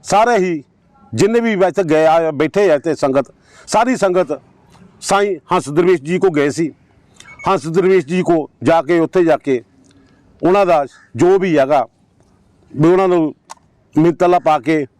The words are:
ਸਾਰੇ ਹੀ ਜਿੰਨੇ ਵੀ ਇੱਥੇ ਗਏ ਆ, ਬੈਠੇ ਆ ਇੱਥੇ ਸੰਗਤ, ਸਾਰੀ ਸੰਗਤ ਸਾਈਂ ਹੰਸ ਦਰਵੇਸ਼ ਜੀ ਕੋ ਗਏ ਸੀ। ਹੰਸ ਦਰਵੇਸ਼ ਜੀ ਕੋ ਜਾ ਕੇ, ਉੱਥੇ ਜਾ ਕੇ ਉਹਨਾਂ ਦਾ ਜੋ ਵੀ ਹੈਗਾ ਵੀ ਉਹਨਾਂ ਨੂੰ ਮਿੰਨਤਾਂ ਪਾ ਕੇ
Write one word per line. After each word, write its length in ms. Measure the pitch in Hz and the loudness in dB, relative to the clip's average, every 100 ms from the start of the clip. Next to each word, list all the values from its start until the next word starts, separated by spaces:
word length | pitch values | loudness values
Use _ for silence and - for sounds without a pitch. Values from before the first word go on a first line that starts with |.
ਸਾਰੇ 340 | - 196 233 233 | 0 0 2 0
ਹੀ 260 | 185 160 131 _ _ _ _ | -2 -6 -10 _ _ _ _
ਜਿੰਨੇ 260 | 110 196 233 | -2 0 0
ਵੀ 120 | 233 | -2
ਇੱਥੇ 320 | 202 185 175 | 0 -2 -2
ਗਏ 220 | 180 156 160 | 0 2 2
ਆ, 260 | 165 160 | 2 0
ਬੈਠੇ 400 | 143 151 190 202 | -4 -4 0 0
ਆ 40 | 147 | 0
ਇੱਥੇ 200 | 165 147 | -2 -4
ਸੰਗਤ, 300 | 143 135 131 _ _ - - | -2 -2 -4 _ _ -20 -6
ਸਾਰੀ 280 | 220 233 240 | -2 -2 -2
ਸੰਗਤ 460 | 196 185 165 147 _ _ _ _ - _ | -2 -2 -2 -6 _ _ _ _ -20 _
ਸਾਈਂ 340 | - 196 202 170 _ | -4 -2 -2 -6 _
ਹੰਸ 160 | 180 139 | -4 -2
ਦਰਵੇਸ਼ 320 | 147 175 175 | -2 0 0
ਜੀ 180 | 139 180 | -2 -2
ਕੋ 100 | 190 | -2
ਗਏ 200 | 151 143 | 0 -2
ਸੀ। 220 | 135 160 - _ _ _ _ - - - | -2 -6 -8 _ _ _ _ -20 -10 -4
ਹੰਸ 200 | 226 143 | -4 -2
ਦਰਵੇਸ਼ 380 | 165 185 190 135 | 0 2 2 0
ਜੀ 160 | 180 | -4
ਕੋ 280 | 170 165 143 _ | 0 0 -2 _
ਜਾ 180 | 117 165 | 0 0
ਕੇ, 180 | 143 170 | 2 -2
ਉੱਥੇ 240 | 160 190 | 0 0
ਜਾ 140 | 170 143 | 0 0
ਕੇ 240 | - 127 - _ _ _ _ _ _ _ | -2 -4 -6 _ _ _ _ _ _ _
ਉਹਨਾਂ 220 | 170 196 190 | 0 2 2
ਦਾ 200 | 165 139 - _ 113 | 0 0 -10 _ 0
ਜੋ 240 | 175 196 | 2 2
ਵੀ 180 | 202 147 | 2 0
ਹੈਗਾ 300 | 135 147 120 _ _ _ _ _ _ _ _ - | 2 0 -2 _ _ _ _ _ _ _ _ 0
ਵੀ 140 | 160 | 2
ਉਹਨਾਂ 180 | 185 190 | 2 2
ਨੂੰ 280 | 180 156 - _ - _ _ _ - | 0 -2 -6 _ -20 _ _ _ 0
ਮਿੰਨਤਾਂ 420 | 160 151 175 175 | 0 2 2 2
ਪਾ 200 | 165 151 | 2 -2
ਕੇ 260 | 123 156 135 | 0 -2 -4